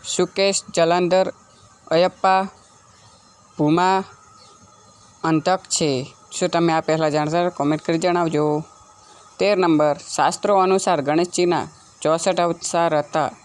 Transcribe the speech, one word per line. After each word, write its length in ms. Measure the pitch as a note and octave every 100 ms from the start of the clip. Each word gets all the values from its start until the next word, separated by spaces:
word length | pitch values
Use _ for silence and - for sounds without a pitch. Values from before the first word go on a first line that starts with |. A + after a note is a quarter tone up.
સુકેશ, 600 | - - F3+ - G3 G3 - -
જલંધર, 580 | E3 F3 F3 F#3 F#3+ - - - - _ -
અયપ્પા, 560 | D#3+ F3+ - F#3+ F#3+ G3 - _ _ - - - - _ _ _ -
ભૂમા, 460 | D3+ E3 F#3 F#3+ G3 - - - - - - - - - - _
અંધક 360 | E3 D#3+ E3+ F#3 -
છે. 440 | - D#3 C3 C#3+ - -
શું 180 | - F3+
તમે 240 | E3+ E3+
આ 80 | D#3+
પહેલાં 300 | D#3 D#3+ D#3
જાણતા 280 | D3+ D3+ E3+
હતા? 100 | F3
કોમેન્ટ 360 | F3 D3 D3+ -
કરી 120 | E3
જણાવજો. 640 | F3+ F3 E3 D3+ D3+ D3+ D#3+ - - - - - - -
તેર 180 | F#3+ G3
નંબર, 400 | F3 D#3 D3+ C#3+ - -
શાસ્ત્રો 440 | D3 E3+ G3+ G3
અનુસાર 420 | F#3 F#3+ - E3
ગણેશજીના 680 | C#3 D#3 F3 - F3 D#3+ - - - -
ચોસઠ 400 | D3+ E3 F#3+ F3
અવતાર 560 | F3 E3 - E3+ E3+ D3+
હતા 340 | D3 D#3+ C#3 -